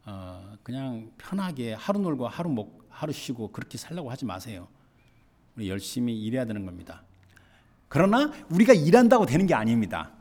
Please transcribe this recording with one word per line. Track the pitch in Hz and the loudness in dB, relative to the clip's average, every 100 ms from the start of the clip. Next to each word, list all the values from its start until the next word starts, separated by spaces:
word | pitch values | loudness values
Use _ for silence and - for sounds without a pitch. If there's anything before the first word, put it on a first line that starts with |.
| - | -16
어, | 98 92 90 95 107 | -14 -14 -16 -18 -18
그냥 | - 127 135 117 113 - | -12 -8 -8 -8 -12 -18
편하게 | - 190 185 139 117 | -8 -6 -4 -6 -8
하루 | 107 - 202 | -6 -4 -2
놀고 | 190 139 117 | -2 -2 -4
하루 | - 170 | -6 -4
먹-, | 123 101 - - | -4 -6 -14 -20
하루 | - 151 | -10 -8
쉬고 | 143 - 120 104 | -8 -8 -8 -8
그렇게 | - 127 - | -10 -14 -14
살려고 | - 175 143 | -12 -12 -10
하지 | 123 | -8
마세요. | 123 92 101 98 85 _ _ _ _ _ _ _ _ - | -8 -8 -12 -14 -16 _ _ _ _ _ _ _ _ -10
우리 | 101 | -6
열심히 | 98 - - 120 113 | -6 -6 -4 -4 -4
일해야 | 107 127 117 | -4 -4 -4
되는 | 107 | -6
겁니다. | 95 87 87 82 - _ _ _ _ _ _ _ _ | -10 -14 -18 -20 -20 _ _ _ _ _ _ _ _
그러나 | 139 190 226 294 - - | 2 4 4 2 -4 -4
우리가 | 170 220 | 4 8
일한다고 | 233 151 226 240 247 185 | 8 8 8 8 6 4
되는 | 135 190 | 2 4
게 | 135 | 2
아닙니다. | 110 117 98 85 76 - | 2 2 0 -4 -8 -14